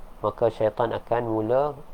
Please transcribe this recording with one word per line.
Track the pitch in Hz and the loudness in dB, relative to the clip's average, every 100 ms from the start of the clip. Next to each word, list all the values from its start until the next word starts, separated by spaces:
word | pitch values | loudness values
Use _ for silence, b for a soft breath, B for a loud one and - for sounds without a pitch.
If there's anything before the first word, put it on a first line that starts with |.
| - - | -16 -4
maka | 107 - 117 | -4 2 0
syaitan | - 110 - 117 107 | 2 0 2 0 -2
akan | - 117 117 | -2 0 2
mula | 110 110 127 147 139 - | 0 2 2 2 -2 -12